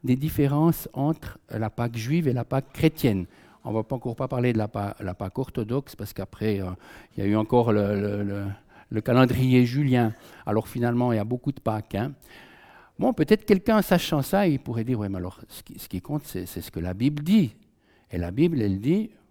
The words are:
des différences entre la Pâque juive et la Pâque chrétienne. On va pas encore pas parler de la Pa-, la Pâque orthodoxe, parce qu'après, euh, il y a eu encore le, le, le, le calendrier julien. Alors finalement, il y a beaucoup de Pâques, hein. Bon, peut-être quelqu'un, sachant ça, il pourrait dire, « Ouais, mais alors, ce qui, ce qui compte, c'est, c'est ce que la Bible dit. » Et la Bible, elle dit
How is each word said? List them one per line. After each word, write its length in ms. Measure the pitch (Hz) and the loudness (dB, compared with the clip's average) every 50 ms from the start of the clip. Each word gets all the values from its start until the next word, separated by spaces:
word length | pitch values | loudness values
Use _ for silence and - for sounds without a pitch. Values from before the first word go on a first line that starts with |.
| - | 2
des 120 | - 123 | 0 0
différences 680 | 131 143 156 - - 143 139 143 147 156 170 160 - - - - | 0 0 -4 0 2 2 2 2 4 4 2 2 0 -4 -10 -6
entre 460 | - 139 147 160 - - - - - _ _ | -2 -2 -2 -2 -2 -6 -14 -14 -16 _ _
la 220 | - 110 110 107 | -6 -4 -4 -4
Pâque 260 | - - 120 117 117 | -4 -4 -4 -4 -4
juive 320 | 117 110 120 147 170 165 143 | -6 -4 0 0 2 2 2
et 60 | 120 | 0
la 100 | 123 117 | 0 -2
Pâque 300 | - - 131 135 - _ | -2 -2 -4 -4 -4 _
chrétienne. 500 | - - 160 156 - - 131 104 95 87 - _ - - - - _ _ | 2 2 2 2 2 0 2 2 2 -2 -6 _ -20 -20 -20 -20 _ _
On 80 | 113 110 | -4 -4
va 100 | 110 110 | -4 -2
pas 140 | _ 139 | _ -6
encore 200 | 123 - 127 113 | -6 -6 -6 -6
pas 120 | - 135 131 | -6 -6 -4
parler 240 | 139 127 123 123 120 | -2 0 0 2 2
de 60 | 110 | 0
la 100 | 107 104 | -2 -2
Pa-, 280 | - 104 101 101 - - | -4 -6 -6 -6 -8 -8
la 140 | 107 92 90 | -8 -8 -6
Pâque 240 | _ 101 95 - - | _ -8 -8 -4 -6
orthodoxe, 580 | 131 - - - 113 104 120 139 139 - - | -6 -6 -4 -6 -4 -2 -4 -4 -6 -8 -12
parce 160 | - 101 101 - | -12 -12 -10 -8
qu'après, 480 | - 95 - - - 107 110 104 98 | -10 -10 -10 -8 -4 -2 0 0 0
euh, 100 | 95 90 90 - - - - - - _ _ | -2 -6 -8 -10 -14 -20 -20 -20 -20 _ _
il 80 | - 98 | -4 0
y 20 | |
a 40 | 98 | 2
eu 60 | 104 | 2
encore 360 | 110 107 110 - 123 117 120 107 | 2 2 4 4 4 4 4 2
le, 260 | 104 101 98 104 101 | 2 2 2 0 -2
le, 240 | 101 104 104 101 101 | -2 -2 -4 -4 -4
le, 220 | 101 98 101 101 98 101 - _ _ _ - - _ | -6 -6 -6 -6 -8 -8 -10 _ _ _ -20 -16 _
le 100 | - 110 | -6 -4
calendrier 640 | 104 - 123 123 131 120 120 - 131 127 127 127 123 | -2 2 4 4 4 4 4 0 2 4 6 6 4
julien. 480 | 117 123 139 147 135 127 123 120 110 110 - - - - - - | 4 2 0 2 2 2 2 2 0 -2 -6 -16 -20 -20 -14 -6
Alors 220 | - 101 107 107 - | -2 -2 -2 -2 -2
finalement, 440 | - 120 120 120 117 120 123 123 117 | -4 -2 -2 0 0 0 0 2 0
il 40 | |
y 20 | 110 | 0
a 60 | 104 | -2
beaucoup 280 | 110 123 123 - 143 139 | -2 -4 -4 -4 -6 -6
de 80 | - | -4
Pâques, 340 | - 117 110 107 101 _ - | -4 -4 -4 -4 -6 _ -4
hein. 180 | 98 113 143 139 - - - - - - - - - - - - - - _ _ | -4 -4 -4 -8 -14 -20 -20 -20 -20 -20 -20 -20 -20 -20 -20 -20 -20 -20 _ _
Bon, 160 | - 185 262 240 | -2 -2 0 2
peut-être 320 | - 156 - 214 214 - | 0 4 4 4 2 6
quelqu'un, 380 | - 208 190 - - 220 214 190 | 4 2 4 4 4 4 4 4
sachant 400 | - 190 175 - - - 147 131 | 4 2 2 2 2 0 0 0
ça, 240 | - - 196 208 | 2 2 2 4
il 140 | 180 147 135 | 4 2 0
pourrait 240 | - - 117 117 113 | -2 -4 -4 -4 -2
dire, « 140 | 120 127 107 | -2 -2 -2
Ouais, 80 | 104 98 | -2 -4
mais 80 | 98 | -4
alors, 240 | 95 87 90 95 - - _ | -4 -6 -8 -8 -12 -20 _
ce 160 | - - - | -20 -20 -18
qui, 140 | - - - | -18 -18 -16
ce 80 | - - | -14 -8
qui 120 | - 92 | -8 -8
compte, 220 | - - 147 151 143 | -6 -4 -6 -6 -6
c'est, 220 | - - 92 87 | -6 -8 -8 -8
c'est 140 | 85 - 90 | -8 -10 -10
ce 100 | 85 - | -12 -8
que 80 | - 85 | -8 -6
la 160 | 85 87 92 | -6 -6 -4
Bible 300 | 95 117 143 151 147 147 | 0 0 0 0 -2 0
dit. » 320 | 160 202 220 175 110 - _ _ _ _ _ _ _ _ _ _ _ - | 4 4 4 4 2 -2 _ _ _ _ _ _ _ _ _ _ _ -6
Et 60 | 87 | -6
la 120 | 87 87 | -4 -4
Bible, 320 | 90 117 160 180 170 139 110 | 0 2 2 2 2 0 0
elle 160 | 101 95 95 | 0 0 0
dit 320 | 104 135 170 208 220 220 - _ _ _ | 0 0 0 0 0 -4 -10 _ _ _